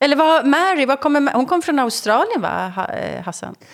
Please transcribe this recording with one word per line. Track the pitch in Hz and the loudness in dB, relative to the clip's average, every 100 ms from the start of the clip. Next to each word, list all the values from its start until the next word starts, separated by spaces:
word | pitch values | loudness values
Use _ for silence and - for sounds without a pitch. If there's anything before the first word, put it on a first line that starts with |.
Eller | 285 285 | 0 4
vad, | 311 320 254 | 4 4 4
Mary, | 294 370 349 254 | 2 2 2 0
vad | 277 | 0
kommer | 302 294 | 2 2
Ma-, | 277 | 2
hon | 233 262 | 0 0
kom | 359 | 0
från | 330 294 | 0 0
Australien, | 240 226 208 226 415 403 | 0 -2 0 0 0 -2
va, | 175 175 185 185 | -2 -4 -6 -6
Ha-, | 185 | -6
eh, | - - - | -6 -6 -8
Hassan? | 175 - 185 185 - | -10 -12 -14 -16 -20